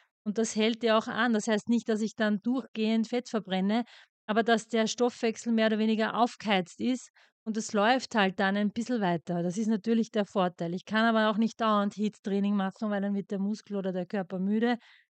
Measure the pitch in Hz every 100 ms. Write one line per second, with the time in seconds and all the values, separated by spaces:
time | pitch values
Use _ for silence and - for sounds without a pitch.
0 | _ _ 214 214 220 214 214 233 226 220
1 | 240 214 240 214 233 214 - 240 - 214
2 | 214 - 214 208 240 262 - 220 214 226
3 | 220 240 247 220 185 185 196 226 233 -
4 | - _ - 214 226 226 - 226 220 -
5 | 240 - 233 220 233 226 220 214 220 220
6 | 214 - 240 - 214 190 175 - 226 254
7 | - _ _ _ - 220 214 214 214 262
8 | - 226 190 185 196 202 208 240 233 247
9 | 185 175 - 175 175 180 220 220 226 226
10 | 214 214 202 208 180 - 170 185 - 214
11 | 226 220 214 208 226 - 220 208 202 190
12 | 214 - 208 202 202 202 190 - 214 202
13 | 202 202 202 202 196 214 - 202 190 185
14 | 180 208 180 185 190 220 233 233 - -
15 | _